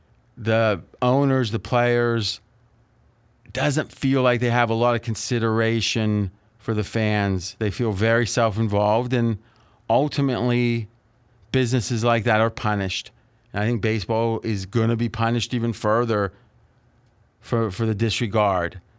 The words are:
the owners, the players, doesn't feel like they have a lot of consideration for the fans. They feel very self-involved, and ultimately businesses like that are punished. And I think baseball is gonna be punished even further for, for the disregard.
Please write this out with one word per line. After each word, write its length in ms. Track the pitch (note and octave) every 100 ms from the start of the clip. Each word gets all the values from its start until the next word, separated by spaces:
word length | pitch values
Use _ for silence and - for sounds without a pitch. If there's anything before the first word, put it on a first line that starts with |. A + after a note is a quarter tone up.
| _ _ _ -
the 460 | A2 A2+ A2 G2 - -
owners, 520 | B2 C3 C#3+ C3 A#2
the 80 | G#2+
players, 840 | - B2 A#2+ A#2+ A#2+ A#2 G#2+ - _ _ _ _ _ _ _ _ _ _ -
doesn't 400 | - D3 C#3 B2
feel 320 | - C3+ C3+
like 160 | B2+ B2
they 100 | B2
have 220 | A#2+ A#2
a 20 |
lot 220 | A2+ A#2+ A#2
of 80 |
consideration 1300 | - G#2+ - A#2+ A2+ A2 A2+ A#2 G#2 A#2 G#2+ G#2+ G2 - _ _
for 160 | -
the 100 | G#2+
fans. 720 | G2 A#2 A2 G#2+ G2+ F#2+ F2 -
They 100 | G#2+
feel 220 | - A#2
very 340 | F#2+ A2 A#2 A#2
self-involved, 880 | - A2+ G2+ A2 G2+ G#2 A2 B2
and 240 | B2+ A#2+ G#2+ - _ _ _ -
ultimately 1000 | C3+ D3 - C#3 A#2 B2 A#2+ A#2+ A#2 G#2+ _ _ _ _ _ _
businesses 520 | C3 B2 B2+ G#2 A#2
like 200 | A#2 A#2
that 180 | G#2+ G#2+
are 80 | A2+
punished. 600 | - A2 G#2 F#2+ - - - _ _ _
And 80 | G2+
I 60 | G#2+
think 140 | A#2+
baseball 580 | A2 A2 F#2+ A2+ A#2 A2+
is 220 | A2 G#2 F#2+
gonna 300 | A#2+ A2+ A2+
be 120 | A#2
punished 460 | G#2+ A2+ A#2+ A2+
even 180 | B2 A#2
further 600 | A2 G#2+ A2 A#2+ G#2+ G2 - _ _ _ _ _ _ _ _ _ _
for, 280 | - A#2+ A2
for 160 | G2 A2+
the 80 |
disregard. 880 | G2+ A2+ - A#2 G#2+ G#2 F#2 F2 - -